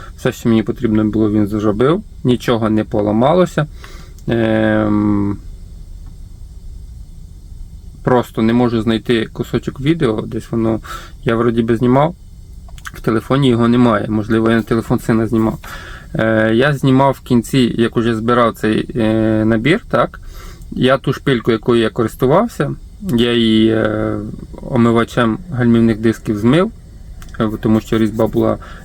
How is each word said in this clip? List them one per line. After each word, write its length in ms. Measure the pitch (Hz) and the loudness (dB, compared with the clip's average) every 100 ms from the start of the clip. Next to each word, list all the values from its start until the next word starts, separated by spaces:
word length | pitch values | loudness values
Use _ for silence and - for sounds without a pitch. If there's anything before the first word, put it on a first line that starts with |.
| - - | -16 -4
Все, 160 | 127 | -4
що 160 | - 117 | -2 2
мені 140 | 113 | 2
потрібно 420 | 107 113 117 107 | 2 -2 0 2
було, 260 | 107 107 107 | 2 2 2
він 160 | 107 98 | 2 0
зробив, 560 | 107 107 104 131 185 - - | 0 0 2 2 0 -4 -4
нічого 460 | - 120 - 117 110 | 0 0 2 0 2
не 140 | 107 | 0
поламалося. 840 | 104 107 104 107 135 180 180 - 151 - - - - - - | 0 0 0 2 4 4 2 0 -4 -6 -16 -18 -18 -12 -4
Ем, 1080 | 117 113 110 110 107 107 104 104 104 101 101 - - - - - - - - - - - - - - - - - - - - - - - - - - | 0 2 2 2 2 2 2 2 0 0 -4 -10 -16 -16 -16 -16 -16 -16 -16 -18 -18 -18 -16 -14 -14 -14 -16 -16 -18 -18 -18 -18 -16 -16 -16 -18 -6
просто 400 | - 123 - - | 2 2 2 0
не 100 | 110 | 2
можу 300 | 120 123 117 | 2 2 0
знайти 440 | 113 113 117 117 110 | 0 0 0 0 -2
кусочок 480 | - - 123 - - | -6 -4 -4 -4 -4
відео, 420 | 135 165 123 107 | -2 0 0 -2
десь 280 | 110 113 - | -4 -8 -4
воно, 300 | 117 113 113 - - - - | -2 0 -2 -6 -14 -14 -6
я 120 | 127 113 | -2 2
вроді 260 | 120 117 | 2 2
би 140 | 113 113 | 2 2
знімав, 380 | 123 135 156 - - - - - - - | 4 4 2 -2 -16 -20 -18 -18 -16 -16
в 160 | - - | -16 -8
телефоні 480 | - 110 - 135 135 | -2 -2 0 2 4
його 200 | 117 117 | 4 4
немає, 380 | 120 120 104 107 | 4 4 2 0
можливо, 420 | 107 104 110 113 | -2 0 2 2
я 60 | 113 | 2
на 60 | |
телефон 360 | - 113 - 120 | 2 -2 0 -2
сина 280 | - 113 110 | 0 0 2
знімав. 320 | 113 110 - - - - - - | 2 0 -2 -10 -16 -16 -16 -8
Е, 360 | - 110 110 110 | -2 2 2 2
я 180 | 113 143 | 4 2
знімав 400 | 139 135 131 139 | 2 4 4 4
в 80 | 131 | 2
кінці, 540 | - 120 - 135 117 - | 0 0 2 2 2 2
як 180 | 113 120 | 0 0
уже 180 | 113 | 0
збирав 400 | 110 113 123 117 | 0 0 2 2
цей, 360 | 98 110 110 - 120 | 2 0 0 -2 -2
е, 480 | 110 110 110 110 | 0 2 2 2
набір, 360 | 110 113 127 220 - | 2 2 2 0 0
так, 320 | 120 - - - - - - - | 0 0 -4 -16 -16 -16 -16 -10
я 280 | - 127 131 | 0 2 2
ту 140 | - | 0
шпильку, 400 | - - 120 - | -2 0 0 2
якою 300 | 113 - 117 | 0 2 2
я 80 | 110 | 2
користувався, 840 | - 110 - 127 170 233 - 143 135 - - | 0 -4 0 2 2 2 -2 -4 -6 -12 -12
я 320 | 196 120 120 | -2 2 2
її, 380 | 120 113 110 110 | 2 4 4 4
е, 460 | 110 110 107 107 104 107 - - - | 4 0 0 -4 -4 -8 -10 -14 -12
омивачем 760 | - 131 117 117 113 - 113 110 - | -2 2 4 4 0 0 0 -2 -4
гальмівних 460 | 123 120 117 113 110 | 0 4 4 4 2
дисків 400 | 113 110 - 104 | 0 0 -2 0
змив, 320 | 113 160 220 - - - - - - - | 2 4 2 -2 -18 -18 -18 -16 -12 -4
е, 80 | 107 107 | -4 -2
тому 200 | 110 110 | 2 2
що 180 | - 110 | 2 0
різьба 280 | 110 113 110 | 0 0 0
була, 320 | 113 110 107 - - | 2 0 0 -6 -18